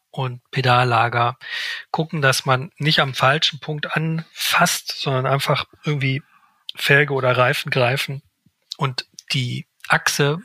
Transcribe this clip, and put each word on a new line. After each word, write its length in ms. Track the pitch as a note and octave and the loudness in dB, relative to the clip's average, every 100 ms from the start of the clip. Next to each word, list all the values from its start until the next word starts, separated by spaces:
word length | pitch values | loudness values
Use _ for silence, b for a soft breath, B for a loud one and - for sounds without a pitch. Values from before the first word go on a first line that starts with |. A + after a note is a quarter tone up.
| _ | _
und 300 | - B2+ B2 - | -6 -6 -8 -8
Pedallager. 840 | C3+ B2+ B2 B2 A#2 A#2 A#2+ A#2+ A#2+ B B B B B | -2 2 4 4 4 2 2 0 -2 B B B B B
Gucken, 300 | - D#3+ D#3+ | -4 -4 0
dass 240 | C3+ B2+ C#3+ | 2 2 0
man 260 | B2+ - - | 0 -2 -4
nicht 220 | D3 D#3 | 0 2
am 140 | C#3 | 0
falschen 460 | B2 C3 D3+ - C#3+ | 2 2 2 0 -4
Punkt 360 | - D3+ - D3+ | -8 -8 -6 -4
anfasst, 1040 | D#3+ D#3+ - - - - F3 - - - | -2 -4 -6 -6 -2 2 2 0 -6 -6
sondern 240 | D3 C3 C3+ | -2 0 2
einfach 400 | C#3 - C#3+ - _ | 0 0 -2 -4 _
irgendwie 380 | - D3 C3+ C3+ - b b b - - | -4 -2 -2 -2 -6 b b b -20 -4
Felge 380 | - C#3+ D3 | 2 4 4
oder 220 | C3+ B2+ B2+ | 2 2 2
Reifen 360 | B2+ D3+ D3 | 2 0 -2
greifen 500 | C3+ A#2+ C3+ - C#3 - _ _ _ _ - | 0 2 0 -4 -10 -14 _ _ _ _ -6
und 300 | C3+ B2+ - - - | -4 -4 -12 -16 -4
die 360 | C#3 B2 C3 - _ - | -2 -2 -6 -10 _ -2
Achse 500 | - - - C#3+ E3 | -2 0 0 0 0